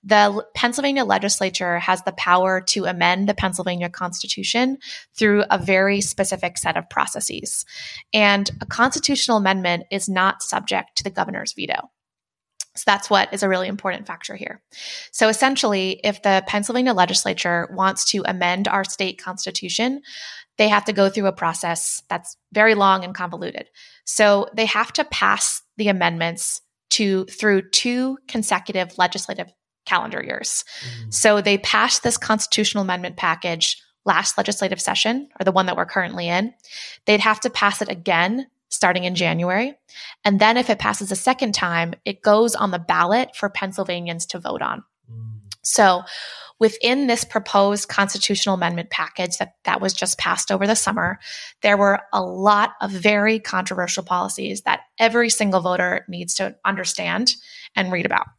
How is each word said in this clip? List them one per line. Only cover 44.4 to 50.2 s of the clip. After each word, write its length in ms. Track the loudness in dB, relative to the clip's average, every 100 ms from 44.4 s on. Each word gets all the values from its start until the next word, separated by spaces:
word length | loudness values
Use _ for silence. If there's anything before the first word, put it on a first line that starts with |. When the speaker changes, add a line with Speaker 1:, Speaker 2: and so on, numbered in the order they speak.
| -6 -4
Speaker 1:
on. 220 | -4 -6 -12 _ _
Speaker 2:
Mm. 280 | -14 -12 -14 -16 -10
Speaker 1:
So 400 | -2 4 4 4 -4 -14 -14 -16 -20 _
within 500 | 0 2 0 2 2
this 180 | 0 0
proposed 640 | -4 0 2 2 0 -4
constitutional 640 | -2 -2 0 -2 0 0 0
amendment 340 | 0 -2 -6
package 480 | -6 -6 -4 -6 -4
that, 160 | -6 _ -2
that 160 | 0
was 120 | 0
just 240 | -2 -2
passed 340 | -2